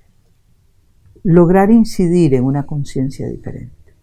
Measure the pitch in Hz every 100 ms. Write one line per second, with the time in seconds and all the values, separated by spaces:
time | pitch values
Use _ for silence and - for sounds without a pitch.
0 | _ _ _ _ _ _ _ _ _ _
1 | _ _ 196 170 170 190 202 233 220 -
2 | 175 175 160 131 127 143 139 147 135 131
3 | 131 - 120 117 120 - 120 - _ _